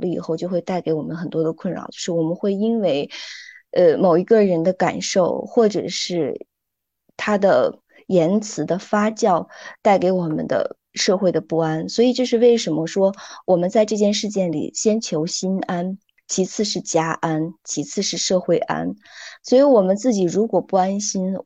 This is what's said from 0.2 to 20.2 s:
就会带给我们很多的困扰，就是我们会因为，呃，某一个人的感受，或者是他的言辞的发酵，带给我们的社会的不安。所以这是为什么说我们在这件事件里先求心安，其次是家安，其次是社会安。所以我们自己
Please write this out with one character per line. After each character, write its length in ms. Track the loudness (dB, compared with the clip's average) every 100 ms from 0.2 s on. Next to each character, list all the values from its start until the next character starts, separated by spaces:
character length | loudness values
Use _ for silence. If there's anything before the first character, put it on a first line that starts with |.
| -6 -6
就 120 | -4
会 120 | -4
带 200 | -4 -4
给 120 | -2
我 100 | -4
们 140 | -4 -8
很 120 | -6
多 160 | -2
的 80 | -2
困 200 | -4 -8
扰， 140 | -8 -10
就 100 | -10
是 120 | -4
我 120 | -2
们 100 | -2
会 180 | -2 -2
因 280 | -2 0 0
为， 280 | 0 -2 -4 -12 -16 -18 -20 -20 _
呃， 260 | 4 4 6
某 200 | 4 4
一 60 |
个 200 | 4 4
人 200 | 6 4
的 80 | 0
感 280 | 0 -2 -2
受， 420 | -2 0 2 -2
或 260 | -2 2 2
者 200 | 2 -4
是 600 | -6 -4 -2 -4 -6 -14 _ _ _ _ _ _ -8
他 220 | -2 2
的 400 | 4 4 2 -2 _ _ 0
言 320 | 2 4 2
辞 240 | -2 -6
的 140 | -4 -4
发 320 | -2 0 0
酵， 360 | 0 0 0 -2 -14 -20 -2
带 160 | 2 4
给 120 | 4
我 160 | 0 -2
们 220 | -4 -2
的 280 | -2 -4 -8 _
社 220 | -4 0 2
会 160 | 0
的 80 | 0
不 180 | -2 -2
安。 300 | 0 -2 -4
所 160 | 0
以 80 | 2
这 140 | 2 0
是 120 | 4
为 180 | 4 4
什 160 | 0
么 140 | -2 -2
说 280 | 0 0 0 -12 -8 0
我 100 | 0
们 140 | 2
在 140 | 0
这 120 | 0 2
件 180 | 0
事 140 | 0 -2
件 240 | -2 -2
里 200 | -4 -6
先 260 | -2 0 0
求 260 | -2 -4 -4
心 320 | -4 -4 -2 -4
安， 320 | -4 -6 -8 _ _ -6
其 160 | -4
次 180 | -2 -2
是 160 | -4 -4
家 300 | -2 -2 0
安， 440 | -2 -2 -2 -4 -8
其 180 | -10 -8
次 200 | -6 -6
是 140 | -4 -4
社 220 | -2 0
会 200 | 2 0
安。 360 | 0 -4 -6 -8 _ -20 -20 -18
所 160 | 2 4
以 40 |
我 200 | 6 6
们 140 | 4 2
自 160 | 0
己 100 | 2